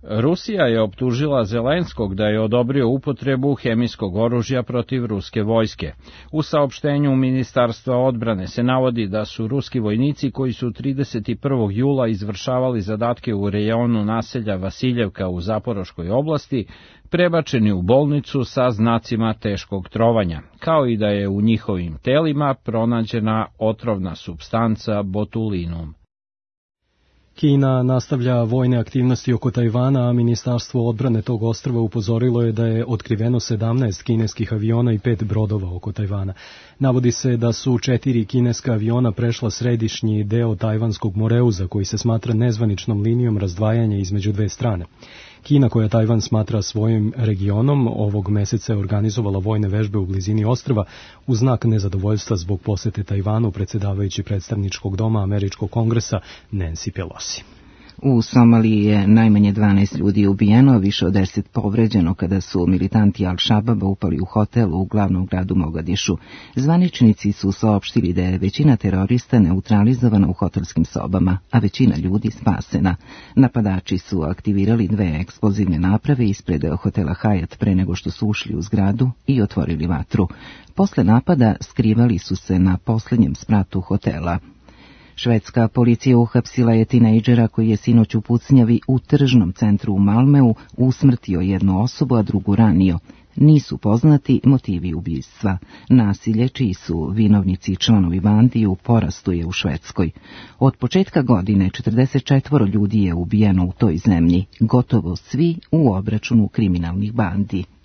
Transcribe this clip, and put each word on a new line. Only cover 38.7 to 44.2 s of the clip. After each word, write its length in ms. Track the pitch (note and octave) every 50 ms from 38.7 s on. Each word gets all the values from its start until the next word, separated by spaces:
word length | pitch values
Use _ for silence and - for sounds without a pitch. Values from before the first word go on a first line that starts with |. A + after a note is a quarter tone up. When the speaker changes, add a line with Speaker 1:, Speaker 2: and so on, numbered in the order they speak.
| A#2
Speaker 2:
aviona 400 | G#2+ G#2 A2+ A#2 B2 B2+ A#2 G#2
prešla 380 | - A#2 A#2 A2+ - - A2
središnji 760 | G2 - A#2 B2 B2 A2+ A2 G#2+ - - - A2 G#2+ G#2+ G#2
deo 300 | G2+ A2 A#2 A#2 A2+ G#2+
tajvanskog 640 | F2 - A2 G#2+ A2 A2+ A2+ G#2 - - A2 F2+
moreuza, 500 | G#2 A2 A2 A#2 A#2+ B2 A#2+ G#2+ F2 F#2+
koji 180 | F#2 - G#2 G2
se 140 | - - -
smatra 360 | - A#2+ A2+ A2+ - B2 A#2
nezvaničnom 640 | G#2+ A#2 B2 A2+ G#2+ A#2 G#2+ G2+ F2+ - - A2+ G2+
linijom 380 | G2+ A2+ A#2 B2 B2 A#2+ G#2+ G#2
razdvajanja 580 | G2+ F#2+ E2+ E2+ G#2+ G#2+ A2+ A#2 A2+ A2 G#2
između 360 | G2+ G2 F#2 G2+ G2+